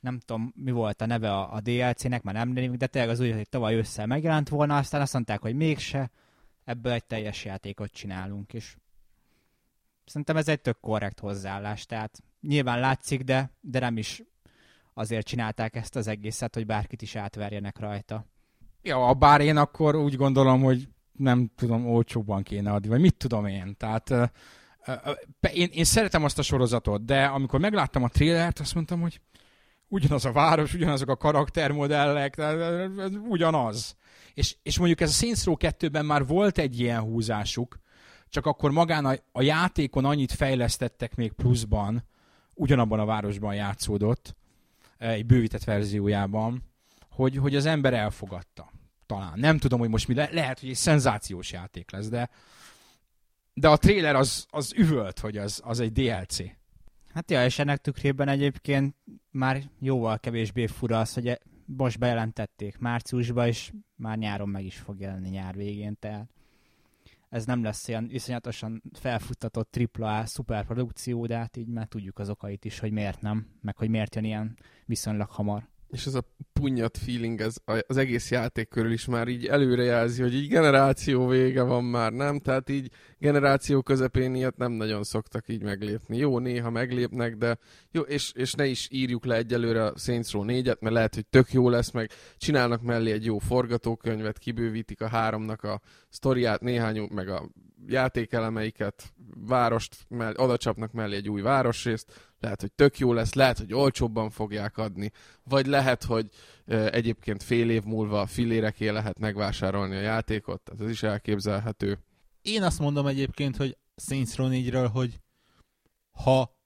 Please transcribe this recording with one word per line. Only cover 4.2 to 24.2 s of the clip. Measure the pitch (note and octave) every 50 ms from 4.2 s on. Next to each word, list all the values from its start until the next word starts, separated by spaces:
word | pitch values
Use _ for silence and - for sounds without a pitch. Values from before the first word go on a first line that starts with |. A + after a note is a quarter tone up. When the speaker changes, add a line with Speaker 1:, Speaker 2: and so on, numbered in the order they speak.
| D#3 E3 D#3+ D3+ D3 -
Speaker 1:
volna, | D3+ D3 D3 D3 D3
aztán | C#3+ C3+ - - D3
azt | C#3+ C3 -
mondták, | C3 A#2 - - -
hogy | - A2 A#2
mégse, | C#3 D#3+ D#3+ D3+ A#2+ - - - C#3 C3+ A#2+ _ _ _ _ _ _ _ - _ _ _
ebből | - A#2+ A#2+ A2+ B2+ A#2+
egy | A#2 -
teljes | _ A2 A2 G#2+ G#2+ G2+ - -
játékot | G#2 F#2+ G2 _ G2+ G2+ - G#2+ G2+ _
csinálunk, | - - G2 F#2 F#2 F#2 F#2+ G2+ G2+ G2 - -
és | A#2 A2 - - - _ _ _ - _ _ _ _ _ _ _ _ _ _ _ _ _ _ _ _ _ _ _ _ _
szerintem | - - D3+ D3 - D#3+
ez | D#3+ D3+ D#3
egy | D#3 C#3+
tök | _ B2 A#2 _
korrekt | - - A2 G#2+ G2+ G2 G2+ -
hozzáállás, | - G2+ G2+ G2 F#2+ F#2+ G2 G2+ G2+ G#2 G#2+ G2+ -
tehát | _ A#2 A2 A2 A2 _ - _ _ _ _
nyilván | - D3 C#3+ D3 C3+ B2 A#2+ A#2+
látszik, | B2 C3 C3 - - - C#3+ C3 C3
de, | B2+ C3 C3 C#3 C#3 - _
de | - D3 B2 C3
nem | B2+ B2 A#2
is | A2 G#2+ - - - A3+ _ _ _ _ _ _ _ _ _ _ _ _ _ _
azért | - A2+ G#2 A#2 A2 G#2
csinálták | - - A#2+ A#2 A2 G#2+ - A2+ A2+ -
ezt | A#2 A2 - -
az | C3+ G#2+
egészet, | G#2+ G#2+ G#2 G#2 - A2 - B2+ A2+ -
hogy | A#2+ A2+
bárkit | G#2 A2 G#2 G#2 - - A2+ -
is | G#2 -
átverjenek | A2+ G2+ G2+ - G#2+ G#2 G2+ G#2+ G2+ G2+ G2+ - -
rajta. | A2+ G#2 G#2 G2+ G2+ _ A2 A2 A2 _ _ _ _ _ _ _ - - - _ -
Speaker 2:
Ja, | F#3+ D3 B2+ B2+ B2 C3+
bár | C3+ D3+ C#3+ D3 C#3+
én | D3 D3+ D#3
akkor | D3+ D3 - _ - D#3+ D3+ D3
úgy | D#3 D3 C#3+ C#3
gondolom, | B2+ C#3 C#3 C3+ C3+ C3+ C3 C3 C3 C3+
hogy | C3 C3 B2 C3+ - - _ _ _ _
nem | - C3+ C3 B2 B2 B2 A2 _
tudom, | - - A#2 A#2 A2+ B2
olcsóbban | A#2+ A#2 A#2 A#2 - - A#2 G#2+ G#2 G#2 G2 G2
kéne | - G#2+ G2+ G2+ G#2 G#2
adni, | G#2 G2 G#2+
vagy | A2+ B2+
mit | E3+ F#3 -
tudom | _ - C3 A#2 G#2+ G#2
én. | G2+ G2 G2 F2+ F#2+ G2+
Tehát, | _ - A2 A2 A2+ - -
ö, | C3+ A#2+